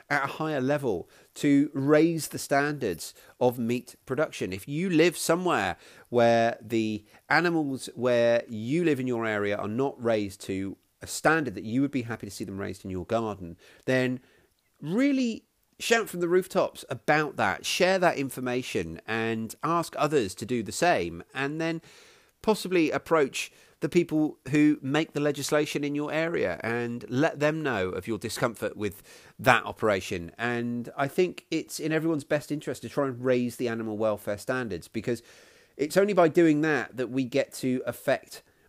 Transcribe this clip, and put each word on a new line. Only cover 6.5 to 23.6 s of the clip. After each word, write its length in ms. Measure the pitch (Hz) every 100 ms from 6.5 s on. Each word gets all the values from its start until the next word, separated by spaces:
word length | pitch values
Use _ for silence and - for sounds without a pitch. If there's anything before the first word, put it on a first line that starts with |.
| 120
the 440 | 107 113 110 107 - - _
animals 600 | 147 170 165 143 131 - -
where 480 | 123 120 117 117 -
you 360 | 110 113 156
live 160 | 170 135
in 80 | 127
your 180 | 117 113
area 300 | 107 101 101
are 120 | 98
not 360 | 113 139 127
raised 380 | 117 110 101 -
to 340 | - 95 98 90 _ _
a 60 | -
standard 480 | - 151 160 131 95
that 80 |
you 180 | 104 123
would 100 | 143
be 100 | 139
happy 260 | 113 110 104
to 40 |
see 120 | -
them 160 | 101 98
raised 240 | 98 95
in 80 | 98
your 140 | 92 87
garden, 500 | 113 110 95 87 85 - - -
then 340 | 131 127 127 - _ _ _ _ _
really 640 | 147 202 277 269 247 220 - _ _ _
shout 300 | - 233 196
from 100 | 175
the 80 | 175
rooftops 560 | 185 180 185 135 - -
about 480 | 127 - 151 151 -
that, 280 | 104 85 -
share 320 | - 180 190
that 200 | 175 135
information 840 | 139 135 127 123 127 107 82 82 -
and 480 | 113 113 113 110 -
ask 320 | 151 170 160 -
others 380 | 147 151 98 -
to 100 | 107
do 160 | 123
the 120 | 104
same, 500 | - 175 139 87 82 -
and 280 | 131 139 156
then 200 | 165 165 - - - - _ _
possibly 500 | - 214 190 180 156
approach 600 | 139 - 160 135 - - -